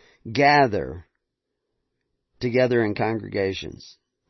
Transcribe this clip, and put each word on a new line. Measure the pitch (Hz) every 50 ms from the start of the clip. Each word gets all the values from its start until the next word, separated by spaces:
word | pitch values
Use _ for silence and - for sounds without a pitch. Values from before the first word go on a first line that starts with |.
| _ _ _ _ - 113
gather | 113 127 139 143 147 147 139 123 101 95 69 64 69 87 - _ _ _ _ _ _ _ _ _ _ _ _ _ _ _ _ _ _ _ _ _ _ _ _ _ _ -
together | - 127 113 127 127 123 123 120 113
in | 104 104
congregations, | - 117 110 113 110 101 101 98 101 98 95 95 - - - - 58 - - - _ _ _ _ _ _